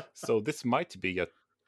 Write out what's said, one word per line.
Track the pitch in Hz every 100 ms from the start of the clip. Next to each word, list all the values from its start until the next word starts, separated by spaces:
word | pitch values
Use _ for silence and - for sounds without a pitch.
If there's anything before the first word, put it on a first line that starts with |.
| -
So | - - 113
this | 107 -
might | 120 131 175 95
be | 95 90
a | 87 _ _ _